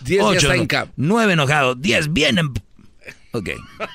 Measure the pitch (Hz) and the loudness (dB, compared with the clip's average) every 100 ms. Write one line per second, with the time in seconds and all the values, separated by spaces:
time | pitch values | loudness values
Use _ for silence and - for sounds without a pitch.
0 | 127 190 208 185 143 113 - 139 104 - | -2 2 2 2 2 2 0 -2 -4 -4
1 | 147 233 214 165 135 151 127 127 180 190 | 0 2 2 2 2 2 0 0 0 0
2 | 151 196 302 196 151 110 - - - - | 0 0 2 0 -2 -6 -12 -20 -20 -20
3 | - - - 120 87 67 - - - | -20 -20 -10 -8 -6 -10 -12 -12 -12